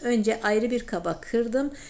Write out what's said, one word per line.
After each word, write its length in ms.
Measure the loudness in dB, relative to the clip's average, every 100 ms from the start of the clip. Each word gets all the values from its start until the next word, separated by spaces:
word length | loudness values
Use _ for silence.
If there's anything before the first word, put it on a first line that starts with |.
Önce 380 | 0 2 2 2
ayrı 280 | 2 2 2
bir 140 | -2 -2
kaba 360 | -4 -2 -4
kırdım. 500 | -2 0 2 0 -2 -6